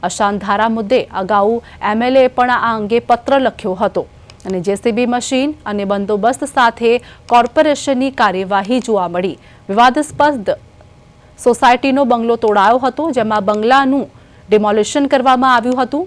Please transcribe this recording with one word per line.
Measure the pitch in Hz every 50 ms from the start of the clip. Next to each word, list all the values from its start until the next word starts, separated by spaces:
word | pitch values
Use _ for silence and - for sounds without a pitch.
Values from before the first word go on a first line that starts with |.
| - 180
અશાંત | - - 220 202 202 208
ધારા | 202 202 202 202 214 233
મુદ્દે | 226 226 220 196 254 262 - - - 185
અગાઉ | 190 185 214 202 202 208 233 233 - - - - -
એમ | 208 208 220 233
એલ | 247 262 269
એ | 254 254
પણ | 254 - 247 247 247
આ | 233 - 226
અંગે | 226 220 214 202 233 233 233
પત્ર | - 247 233 - - 269 277
લખ્યો | 262 233 - - - 196 185
હતો | 180 220 202 - 180 143 - - - - - - - -
અને | 190 190 185
જે | 165 202 202
સી | 196 - 240
બી | 220 226 247 240
મશીન | 240 247 240 - 269 254 262 285 302 - -
અને | 214 208 208 202
બંદોબસ્ત | 196 202 202 202 190 214 208 196 233 262 254 - 269
સાથે | - - 247 233 226 233 233 226 233 240 - - - - - -
કોર્પોરેશનની | 233 240 240 247 - 311 311 311 285 269 - - 277 247 262 269 262
કાર્યવાહી | - 240 208 180 185 190 190 202 196 202 190 247 262
જોવા | 233 - 220 196 180 175
મળી. | 170 175 185 190 147 - - - - - - -
વિવાદાસ્પદ | 196 208 240 254 247 302 294 294 - - 285 294 294 247 196 - 156 - - - - - - - - - - - - - - - - -
સોસાયટીનો | - 247 233 233 - 247 247 254 - 277 262 269 285
બંગલો | 233 247 233 226 233 233 233
તોડાયો | 233 220 208 208 190 202 233 254
હતો, | 254 262 240 - 302 330
જેમાં | 269 247 226 220 214 214 202 196
બંગલાનું | 214 208 214 226 262 269 277 262 269 277 247 - - - - - - - - -
ડિમોલિશન | 208 214 208 208 208 220 208 208 - 294 277 277
કરવામાં | 294 269 247 269 254 254 254 262 254
આવ્યું | 240 226 247 254 247
હતું. | 262 247 269 285 359